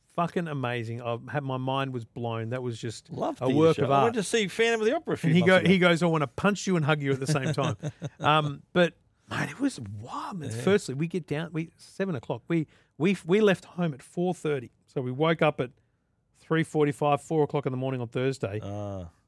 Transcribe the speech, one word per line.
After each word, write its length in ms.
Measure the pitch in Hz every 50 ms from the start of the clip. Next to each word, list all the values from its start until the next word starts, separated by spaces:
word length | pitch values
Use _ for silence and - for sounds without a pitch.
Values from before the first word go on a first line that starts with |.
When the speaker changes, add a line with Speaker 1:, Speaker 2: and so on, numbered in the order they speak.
| _ _ -
Speaker 1:
Fucking 320 | - 170 165 - 185 175 160
amazing. 540 | 147 139 127 120 120 120 113 113 117 120
I've 260 | 123 117 120 117 131 120
had, 160 | 135 147 139
my 140 | 135 131 127
mind 340 | 127 131 131 135 135 135
was 140 | 127 123 110
blown. 440 | - _ 127 120 117 113 113 113 110
That 120 | 123 127 127
was 160 | 123 117 -
just 300 | - 117 107 - _ _
Speaker 2:
Love 240 | 170 120 240 320 302 -
Speaker 1:
a 40 | 120 131
Speaker 2:
theatre 100 | 131 147
Speaker 1:
work 180 | 160 165 156 -
Speaker 2:
show. 60 | 151
Speaker 1:
of 60 | -
Speaker 2:
I 40 | 139
Speaker 1:
art. 80 | 139 -
Speaker 2:
went 120 | 233 226
to 80 | 233 180
see 240 | - - 226 208 175
Phantom 320 | - - 226 233 233 226
of 40 | 214
the 100 | 220 285
Opera 200 | 339 - 233 165
a 20 | -
few 120 | - 165
Speaker 1:
And 60 | 156
he 60 | 180
Speaker 2:
months 80 | 170 185
Speaker 1:
go-, 60 | 185 185
Speaker 2:
ago. 100 | 165 170
Speaker 1:
he 100 | 196 185
goes, 240 | 180 175 170 156 175
"I 20 |
wanna 220 | 170 160 156 147 127
punch 400 | _ - - 196 208 - - 196
you 80 | 185
and 100 | 170 147
hug 160 | 143 156 151
you 100 | 143 139
at 80 | 135 127
the 80 | 135 151
same 260 | 151 139 131 160 143
time." 220 | 143 135 - 104 - - 151 - _
Speaker 2:
<laughs> 200 | - 139 - _
Speaker 1:
Um, 420 | 156 143 151 156 147 147 143 - - _ -
but, 200 | 180 175 170 - _ _ _ _ _ _ _
mate, 200 | 107 - 147 139
it 100 | - -
was 200 | 269 269 - - 117 98 107 104
wild. 400 | - - - 277 - - 208 175
Man. 120 | 139 110
Speaker 2:
Yeah. 40 | 107 117
Speaker 1:
Firstly, 320 | 127 180 202 208 - - 127
we 120 | 139 165 165
get 180 | - 185 151 -
down, 220 | 147 151 170 160
we, 200 | 165 160 165 165 _ _
seven 380 | - - - - 196 196 165
o'clock. 280 | 117 - - 135 117 _ -
We, 200 | 170 165 151 - _ _ _ _ _ -
we, 200 | 143 196 196 - -
we 160 | 160 185 214
left 240 | 220 202 175 - -
home 280 | - - 175 175 160 135
at 80 | 123 -
four 300 | - - 180 175 185 170
thirty. 360 | - - 156 147 135 120 - _ _ _ _
So 140 | - 151
we 100 | 127 127
woke 300 | 127 131 156 165 170 -
up 180 | 165 151 151 -
at 120 | 131 120 - _ _ _ _ _ _ _ _ _ _ _ _ _
three 240 | _ - 165 160 160
forty-five, 580 | - - 156 147 147 143 - 151 147 143 139
four 220 | - - 165 156 147
o'clock 220 | - - 147 -
in 60 | 139
the 60 | 127 127
morning 220 | 131 135 131 123
on 60 | 120 117
Thursday. 540 | - 127 127 135 135 - - 98 101 107 101
Speaker 2:
Ah. 460 | 98 101 104 104 101 98 95 87 82 _ _ _